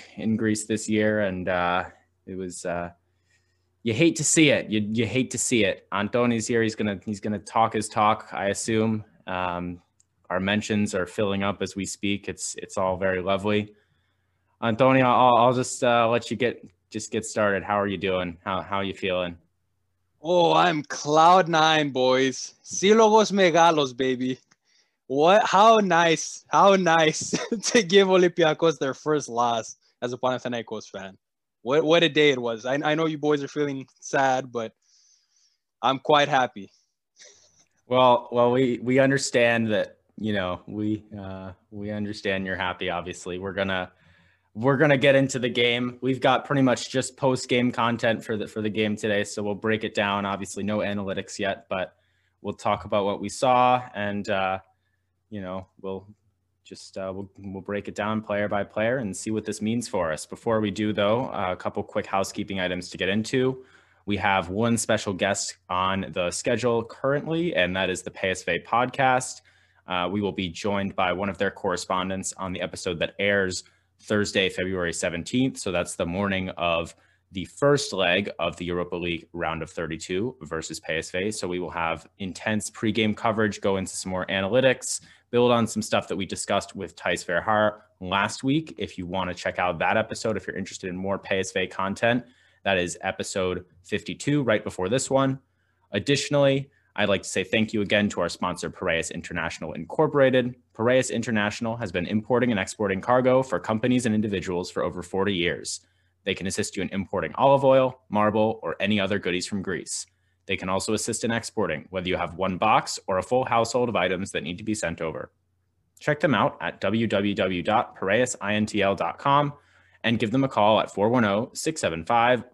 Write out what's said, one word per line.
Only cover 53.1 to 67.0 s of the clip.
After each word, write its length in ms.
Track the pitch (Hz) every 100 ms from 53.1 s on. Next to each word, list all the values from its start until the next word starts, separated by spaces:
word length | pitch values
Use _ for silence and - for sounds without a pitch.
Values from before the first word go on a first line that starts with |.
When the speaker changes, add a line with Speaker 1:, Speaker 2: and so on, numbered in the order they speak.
| 98
Speaker 1:
we 80 | 101
saw, 560 | - 131 123 123 127 123
and, 360 | - 104 101 98
uh, 300 | 98 95 95 - _ _ _ _ _ _
you 60 | 107
know, 260 | 92 95 92 _
we'll 260 | 95 95 98 107 _ _ _ _ -
just, 320 | 95 - 98
uh, 120 | 95 95
we'll, 160 | 98 -
we'll 240 | 101 95
break 260 | 92 101 98
it 80 | 95
down 260 | 104 110
player 280 | 104 104 104
by 160 | 104 98
player 320 | - 110 131
and 180 | 107 92
see 160 | -
what 140 | 110 107
this 160 | 101
means 260 | 107 120 113
for 240 | 101 82
us. 140 | 76 -
Before 340 | 92 - 110
we 120 | 107
do, 200 | 98 107
though, 360 | 104 101 117 131
uh, 260 | 65 92
a 20 | 92
couple 260 | 107 107
quick 220 | 104 107 95
housekeeping 540 | 98 95 - 101 95
items 300 | 90 90 87
to 80 | -
get 100 | 92
into. 560 | 104 110 131 127 131 - _ _ _ -
We 120 | 101
have 320 | 101 95 87
one 280 | 95 117 117
special 360 | - 107 -
guest 420 | 92 98 101 - - _
on 380 | 90 95 98 95
the 200 | 85 87
schedule 520 | - - 120 123 117
currently, 720 | 113 -